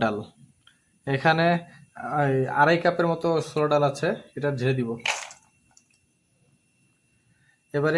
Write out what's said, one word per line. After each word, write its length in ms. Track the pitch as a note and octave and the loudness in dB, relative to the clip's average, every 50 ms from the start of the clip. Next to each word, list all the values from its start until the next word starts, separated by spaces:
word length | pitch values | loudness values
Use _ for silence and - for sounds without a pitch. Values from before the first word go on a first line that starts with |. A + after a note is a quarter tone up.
| A#2 | 0
ডাল। 140 | A2 G#2 G2+ A2 - - _ - - _ _ _ _ _ _ _ _ _ _ _ C#3 | -2 -2 -4 -8 -12 -16 _ -20 -20 _ _ _ _ _ _ _ _ _ _ _ -4
এখানে 400 | C#3 C3 - E3 D#3+ D#3+ E3 E3+ F3 E3+ E3+ - - - - - _ - - - C3+ D3+ D3 | -2 0 2 2 2 4 2 2 2 0 -2 -8 -18 -20 -20 -20 _ -14 -10 -6 -2 0 0
এই 140 | C#3 C3+ C3 C3 C3 - C#3 | 0 0 0 0 0 2 4
আড়াই 160 | D3 D#3 E3+ E3+ E3+ | 4 4 4 4 2
কাপের 240 | F3 E3+ F3 E3+ E3+ | 2 2 2 0 0
মতো 160 | E3 E3 - E3 E3 D#3+ D3 - | 0 -2 0 0 0 0 -2 -2
ছোলার 200 | - D#3 D3+ D3 D3 | -2 0 0 2 2
ডাল 100 | D3 D3 C#3+ | 2 2 2
আছে, 160 | C#3+ - - E3+ A3 A3+ - - _ - | 0 -2 -2 -2 -2 -4 -8 -14 _ -6
এটা 120 | C#3 C#3+ C#3 B2+ | -4 -4 -2 -2
ঢেলে 160 | B2 C3 C3 C3 | 0 0 0 0
দিব। 100 | A#2+ A2+ A#2 A#2 - - - - - - - - _ _ _ _ _ _ _ _ _ _ _ _ _ _ _ _ _ _ _ _ _ _ _ _ _ _ _ _ _ _ _ _ _ _ _ _ _ _ _ _ _ _ _ _ _ _ - | -2 -4 -6 -6 -6 -6 -6 -6 -10 -14 -18 -20 _ _ _ _ _ _ _ _ _ _ _ _ _ _ _ _ _ _ _ _ _ _ _ _ _ _ _ _ _ _ _ _ _ _ _ _ _ _ _ _ _ _ _ _ _ _ -4
এবার 200 | D3 C#3+ D#3 D#3 | -2 0 0 0